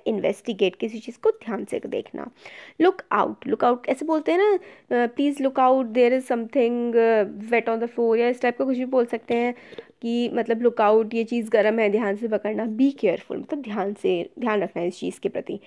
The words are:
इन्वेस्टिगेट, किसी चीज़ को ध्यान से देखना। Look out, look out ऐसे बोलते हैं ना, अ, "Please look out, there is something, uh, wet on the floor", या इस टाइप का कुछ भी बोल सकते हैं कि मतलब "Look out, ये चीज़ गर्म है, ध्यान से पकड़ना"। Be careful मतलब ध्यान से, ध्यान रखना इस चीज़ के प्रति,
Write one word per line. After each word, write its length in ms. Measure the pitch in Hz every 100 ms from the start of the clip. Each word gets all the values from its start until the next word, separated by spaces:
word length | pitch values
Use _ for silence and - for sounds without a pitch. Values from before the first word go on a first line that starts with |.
| -
इन्वेस्टिगेट, 680 | 208 - 208 - 196 190 -
किसी 240 | 226 220
चीज़ 200 | 247 -
को 120 | 440
ध्यान 340 | 440 226 214 202
से 160 | - -
देखना। 460 | - - - - _ - - - -
Look 160 | 339 370 -
out, 220 | 208 - 208 -
look 160 | 208
out 240 | 247 247 -
ऐसे 180 | 269 302
बोलते 260 | 311 302
हैं 80 | 349
ना, 200 | 415 370 - - - 240
अ, 40 | 240
"Please 340 | 240 285 277
look 180 | 269 269
out, 260 | 254 262 233
there 360 | 233 240 262
is 100 | 262
something, 640 | 233 226 285 233 240 240 233
uh, 560 | 226 226 196 175 220
wet 180 | 233 226
on 140 | 226
the 120 | 233 233
floor", 220 | 233 226
या 100 | 240
इस 140 | 254
टाइप 160 | 240 240
का 80 | 269
कुछ 120 | 254
भी 80 | 254
बोल 200 | 262 240
सकते 280 | 226 -
हैं 220 | 240 240 240 - - - -
कि 280 | 233 240 240
मतलब 280 | 226 220 226
"Look 200 | 240 233
out, 320 | 208 220 220
ये 100 | 226
चीज़ 260 | 226 240 220
गर्म 300 | 220 208 226
है, 100 | 214
ध्यान 260 | 208 208 202
से 120 | 226
पकड़ना"। 380 | 208 208 214 226
Be 260 | 220 277
careful 420 | 277 202 208 - -
मतलब 260 | - 294
ध्यान 320 | 233 208 196
से, 360 | 208 190 175 - -
ध्यान 220 | 233 208
रखना 220 | 185 170
इस 160 | 175 -
चीज़ 200 | 180 -
के 100 | -
प्रति, 300 | - - 202